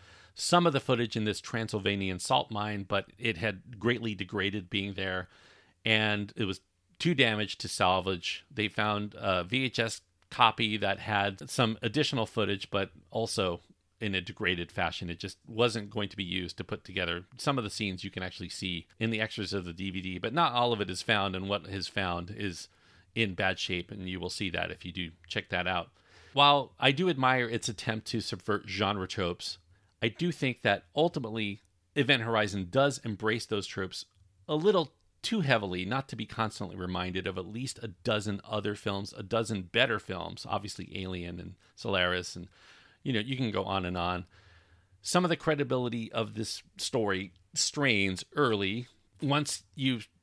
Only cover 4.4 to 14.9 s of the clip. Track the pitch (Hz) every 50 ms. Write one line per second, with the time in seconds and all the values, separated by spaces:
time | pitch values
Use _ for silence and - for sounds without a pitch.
4.4 | 95 101 98 107 90 87 - 101 98 101 98 95 95 95 92 92 90 - - -
5.4 | - - - - - _ _ _ - 110 110 110 107 107 104 104 104 101 - -
6.4 | 113 95 95 - _ _ _ _ _ _ _ - - 170 170 135 131 113 107 107
7.4 | 107 - - - - 110 - - 101 90 92 92 90 95 95 87 - - - -
8.4 | - - - 107 104 101 - - 104 107 104 104 104 104 - - 113 101 92 90
9.4 | 87 90 117 131 131 123 - - 113 113 - - _ _ _ _ _ - - -
10.4 | 123 110 - - 117 107 107 104 101 98 98 95 - 110 107 101 98 101 95 98
11.4 | - - - - 123 110 113 - - 113 107 147 143 - - 123 110 - - 117
12.4 | 104 95 101 98 - - - 101 98 95 - - - - - 110 113 110 - 113
13.4 | 98 92 87 87 _ _ - _ _ _ _ - 113 104 95 92 87 - - -
14.4 | 107 90 92 87 87 - - - 90 82